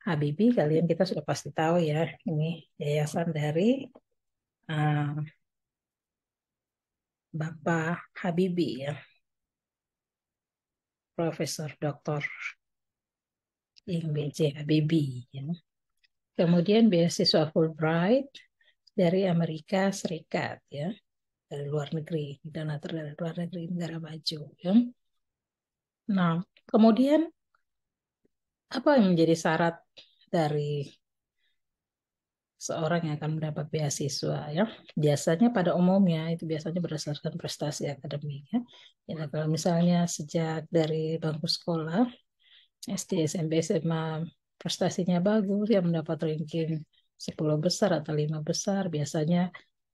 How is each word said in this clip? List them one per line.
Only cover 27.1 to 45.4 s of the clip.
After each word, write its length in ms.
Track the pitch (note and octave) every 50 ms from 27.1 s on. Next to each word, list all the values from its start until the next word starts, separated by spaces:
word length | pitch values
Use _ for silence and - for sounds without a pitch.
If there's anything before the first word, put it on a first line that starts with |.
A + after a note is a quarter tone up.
| D4 D#4 D#4+ E4+ - _ _ _ _ _ _ _ _ _ _ _ _ _ _ _ _ _ _ _ _ _ _ _ _ _ _ - -
apa 240 | C4+ - D#4 D4
yang 160 | C4+ G3+ F#3 F3+
menjadi 240 | E3 E3 D#3+ E3
syarat 400 | E3 - F3+ D#3+ D#3+ F3 E3+ E3 - _ _ _ - - _ _ _ _ - -
dari 560 | E3+ D#3+ D3 D3+ D3 D3 D3 D3 C#3+ C#3 - - _ _ _ _ _ _ _ _ _ _ _ _ _ _ _ _ _ _ _ _ _ _ _ _ _ _ _ _ _ _ _ _
seorang 480 | - - - - - E3 D#3 F3 E3+ E3
yang 100 | D#3 D3+ D3+
akan 160 | D#3 D3+ D#3
mendapat 320 | D#3 D#3 D#3 D3+ D#3+ D3+ -
beasiswa, 800 | - D#3+ D3+ D3 - - D#3 C#3 - - - D#3 D3+ C#3+ D3 D3+
ya? 160 | D3 E3 G#3+ A3 - - - - -
Biasanya 560 | - D3 D3 C#3+ C#3+ - F3 E3 E3 A#3 B3 A#3+
pada 240 | G3+ F3 F3 D3+
umumnya 560 | F3 F3+ F3+ F#3 G3 G3 F3 E3 D#3+ D#3+ E3 E3+
itu 160 | E3 E3+ D#3
biasanya 320 | D#3+ D3+ D#3 F3 E3 F3+
berdasarkan 560 | E3+ E3 D#3 D3 - D3+ D3 - - D#3+ -
prestasi 480 | E3 - D3 - - D#3 D3 C#3+ - - D3 C#3
akademik, 560 | - - - C#3 D3 D3 D3 C#3 C#3 - -
ya. 100 | - B3 A#3+ - - - - - _ _ _
Ya, 240 | - E3 D#3 D#3+ D3
kalau 160 | - D3+ D#3
misalnya 640 | D#3 D#3+ D#3 - F3+ E3+ E3+ F3 F3 F3 F3 F3 E3+
sejak 560 | - - D#3 D3 - E3+ D#3+ D#3+ D#3+ D#3+ D#3 - -
dari 480 | E3 D#3 D#3 D#3 D#3+ D#3 D#3+ E3 D#3+
bangku 240 | D#3+ D#3 D#3 D#3 -
sekolah, 640 | E3+ - - - - E3+ E3 D#3 D#3+ E3 G#3 B3+ B3 - - _ _ _ _ _ _ _ - _ _ _ - - -
S 140 | G3+ F#3 -
D, 240 | - F#3+ F3 D#3 D3+
S 80 | -
M 80 | F#3+ D#3
P, 160 | D#3+ D#3+ E3
S 160 | E3 - G#3
M 160 | D#3+ D3 E3 E3
A, 300 | D#3+ D#3+ D#3+ D#3 D#3 E3 E3+ - _ _ _ _
prestasinya 640 | - - E3+ - - G3 E3+ - - F3 F3+ F3 F3
bagus, 480 | F3 G3+ G#3+ A3